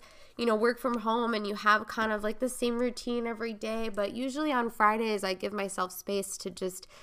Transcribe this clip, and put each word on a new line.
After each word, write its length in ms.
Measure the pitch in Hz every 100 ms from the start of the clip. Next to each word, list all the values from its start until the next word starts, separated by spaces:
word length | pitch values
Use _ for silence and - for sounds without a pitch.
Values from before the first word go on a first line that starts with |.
| - - - -
you 80 | 233
know, 100 | 214
work 240 | 240 240
from 200 | 254 233
home 340 | 220 233 233
and 120 | 214 202
you 100 | 208
have 320 | 208 214 220
kind 260 | 226 220
of, 100 | 208
like, 160 | 214 214
the 80 | 254
same 300 | - 240 233
routine 500 | 247 233 247 240 233
every 240 | 220 233
day, 380 | 208 220 226 226
but 240 | 202 202
usually 400 | 233 262 277 311
on 160 | 247 233
Fridays, 560 | - 214 226 226 208 190
I 80 |
give 180 | 190 202
myself 400 | 202 196 196 180
space 460 | - - 196 190 -
to 120 | 190
just 380 | 180 185 - - -